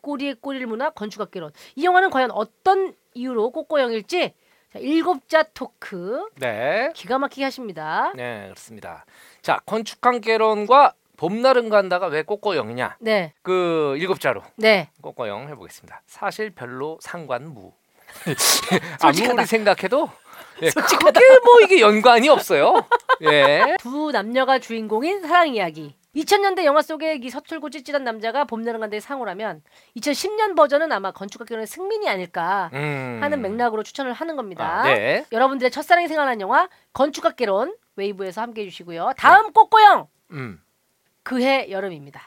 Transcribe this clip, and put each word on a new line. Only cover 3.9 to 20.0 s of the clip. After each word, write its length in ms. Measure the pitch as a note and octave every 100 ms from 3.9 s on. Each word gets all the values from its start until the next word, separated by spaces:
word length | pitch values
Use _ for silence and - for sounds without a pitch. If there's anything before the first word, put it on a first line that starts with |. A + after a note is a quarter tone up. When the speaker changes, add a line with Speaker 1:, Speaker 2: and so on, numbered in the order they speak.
| A3+ G3 F4+ A#3+ _ _ _ _
Speaker 1:
자, 60 | G#3+
일곱자 640 | B3+ D#4+ D#4 D4 _ D#4
토크 840 | - - B3 _ - F#3+ F3 C4 G#4 _
Speaker 2:
네. 560 | C3 G#2+ B2+ F#3+ C4+
Speaker 1:
기가 240 | E4 F3 C4
막히게 240 | C#4 - C4+
하십니다. 680 | C4 A#3 D#3 D#3 F3 C#4+ F#4+
Speaker 2:
네, 280 | B2 A2 G2
그렇습니다. 560 | G2 - A2 F2+ E2+ _ _ - _
자, 180 | - C3 -
건축학 540 | G#3+ G#3+ - A#3+ B3
개론과 760 | G#3+ A3+ A3 G#3 G#3 C4 C4 _ _ _
봄날은 540 | E3 G#3+ B3+ B3 A3+
간다가 380 | G#3 F#3+ F3+ F#3
왜 160 | D3+
꽃고영이냐? 760 | D#3 G#3 G#3 E3 G#2+ A#2+ A#2 -
Speaker 1:
네. 340 | A3 G#3+ E3 _
Speaker 2:
그 520 | - F#3 F3 E3 D3+ C#3
일곱자로 440 | F3 F3+ C#3+ G#2 - -
Speaker 1:
네. 340 | A3 G3+ D3+ _
Speaker 2:
꽃고영 460 | D3+ - A2+ G2+ C#3
해보겠습니다. 520 | C#3 F2 - - - _
사실 440 | - G3+ F3 G#3+
별로 480 | - B2 B2+ D3 D#3+
상관무. 680 | - F3 D3 B2 D3+ B2+ F#2 _ _ _ _
<laughs> 140 | - - C#3 - - - F#3 - D3+
Speaker 1:
솔직하다. 320 | D#3 C#3+ B3
Speaker 2:
아무리 140 | A#3+ G#3
생각해도, 640 | A3+ G#3 F3+ F#3+ B3+